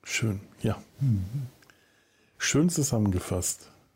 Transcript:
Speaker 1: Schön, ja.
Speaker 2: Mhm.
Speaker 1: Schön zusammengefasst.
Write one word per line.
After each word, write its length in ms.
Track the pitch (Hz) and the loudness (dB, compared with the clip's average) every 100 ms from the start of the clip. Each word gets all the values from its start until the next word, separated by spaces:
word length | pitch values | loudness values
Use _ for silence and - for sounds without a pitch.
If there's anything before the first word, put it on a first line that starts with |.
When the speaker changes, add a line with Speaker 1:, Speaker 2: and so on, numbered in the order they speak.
Speaker 1:
Schön, 360 | - - 113 98 - - | -6 -2 -2 -4 -10 -4
ja. 180 | 110 104 - - | -4 -4 -10 -2
Speaker 2:
Mhm. 460 | 139 104 92 135 127 - _ _ _ _ _ _ _ _ | 0 0 0 -6 -8 -12 _ _ _ _ _ _ _ _
Speaker 1:
Schön 320 | - 139 175 | 0 4 4
zusammengefasst. 960 | 165 135 117 104 90 - 92 87 - - - _ | 2 0 2 2 0 -2 -2 -2 -6 -14 -20 _